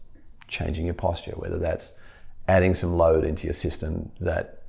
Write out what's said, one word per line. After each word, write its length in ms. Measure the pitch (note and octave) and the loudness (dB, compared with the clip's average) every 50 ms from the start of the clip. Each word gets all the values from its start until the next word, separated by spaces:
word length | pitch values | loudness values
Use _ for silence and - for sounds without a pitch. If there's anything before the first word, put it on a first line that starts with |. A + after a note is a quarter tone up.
| - - - - - - - - - - | -16 -16 -18 -20 -20 -20 -20 -20 -16 -12
changing 340 | - - E2 D#2+ D2+ D#2+ E2 | -6 -4 -4 -2 -2 -2 -2
your 100 | F2 E2+ | -2 -2
posture, 380 | - - F2 E2+ - - - E2+ E2+ | 0 -2 -2 -2 -2 -6 -10 -10 -8
whether 200 | E2+ E2+ F2 F2 | -6 -6 -4 -2
that's 400 | E2+ E2 E2+ - - - - - - - - - - - - - - | -2 -2 -2 -4 -6 -10 -12 -14 -18 -18 -18 -16 -16 -14 -12 -8 0
adding 280 | - F#2+ F#2 F2+ F#2+ F2+ | 4 6 6 6 6 4
some 240 | - - F2 F2 E2+ | 4 2 0 4 6
load 260 | E2 E2 D#2+ D#2+ D#2 | 6 6 6 6 4
into 240 | D#2 D#2 - - D#2 | 2 -2 -2 -4 -4
your 60 | - | -4
system 580 | - - D#2 - - E2 D#2 E2 E2+ D#2+ - - - | -2 -2 -2 -4 -2 -4 -4 -4 -4 -6 -8 -10 -4
that 440 | F#2 F2 E2+ F2 - - - - - | -2 -2 0 -2 -4 -6 -10 -14 -14